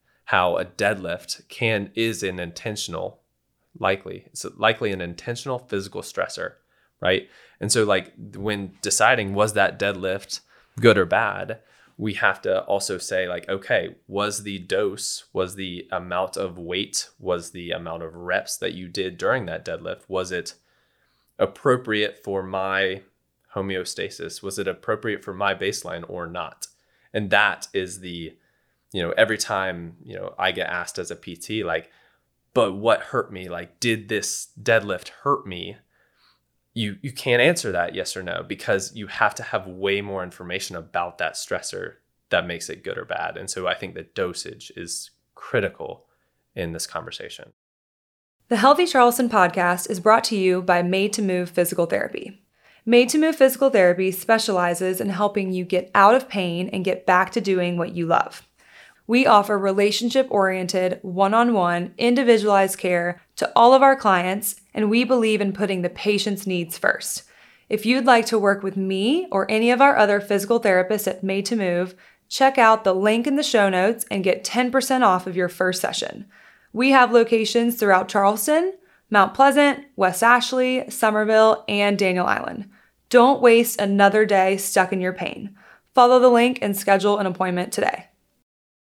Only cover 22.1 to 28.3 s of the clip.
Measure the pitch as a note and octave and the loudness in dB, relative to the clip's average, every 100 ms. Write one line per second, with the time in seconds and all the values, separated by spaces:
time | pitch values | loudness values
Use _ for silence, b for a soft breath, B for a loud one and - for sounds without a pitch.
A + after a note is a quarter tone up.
22.1 | - - G2 F#2 F#2+ F#2+ F#2+ F#2+ F#2+ - | -6 -8 -6 -6 -6 -4 -2 -2 -4 -14
23.1 | _ _ _ _ - G2 F#2 F2 - F#2+ | _ _ _ _ -8 -6 -6 -6 -8 -10
24.1 | - E2+ - G2 F#2+ F#2+ F2 - G#2+ A2+ | -10 -14 -12 -10 -8 -6 -6 -6 -6 -6
25.1 | G2+ - F#2 G2+ F#2+ F#2+ - F2 F2 E2+ | -8 -10 -6 -4 -2 -4 -6 -8 -12 -12
26.1 | F2+ E2+ F2 D#2+ - - _ _ _ _ | -12 -10 -10 -12 -14 -20 _ _ _ _
27.1 | - G2+ G#2 G#2 F2+ - G2+ F#2 G2 F#2 | -8 0 2 2 0 -8 -6 -6 -10 -12
28.1 | F2 D#2+ | -12 -12